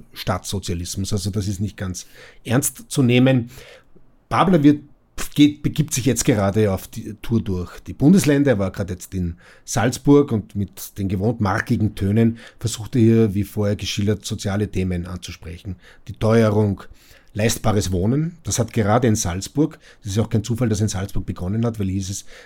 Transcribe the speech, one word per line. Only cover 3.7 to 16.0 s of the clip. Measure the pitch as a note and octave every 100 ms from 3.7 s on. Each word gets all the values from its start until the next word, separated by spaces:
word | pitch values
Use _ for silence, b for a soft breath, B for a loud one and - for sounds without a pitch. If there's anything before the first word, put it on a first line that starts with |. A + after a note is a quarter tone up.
| B B - - _ -
Babler | A2+ E3+ F3
wird, | C#3+ D3 - _ _ - - -
geht, | D3 D3
begibt | - - D3
sich | - C3
jetzt | A#2
gerade | - G#2+ G2 G#2+ G#2
auf | F#2+ -
die | A2+ - G2+
Tour | - A2+
durch | G2 F2+ F2 -
die | -
Bundesländer. | - C#3 G3 C#3+ C#3+ C#3+
Er | G2+
war | F#2+
gerade | - F2+
jetzt | F2+ -
in | F#2 F2 E2 b b b
Salzburg | - A#2+ A2 C#3+ C#3+ C#3+
und | A2+ - G2+
mit | F#2+ - - -
den | G2
gewohnt | F#2+ G#2+ A#2
markigen | G2 A2 - A#2+ G#2+ -
Tönen | G2 G#2+ A#2 A2+ B B
versucht | A2+ - G#2 B2
er |
hier, | A2+ A2+ A2
wie | G2
vorher | G2 G#2 G#2 G2+
geschildert, | G2 - G2+ G#2 -
soziale | G#2 G#2 G2+ G#2
Themen | F#2 F#2 F2 F2+
anzusprechen. | F2+ - - E2+ E2+ G2 F2 b b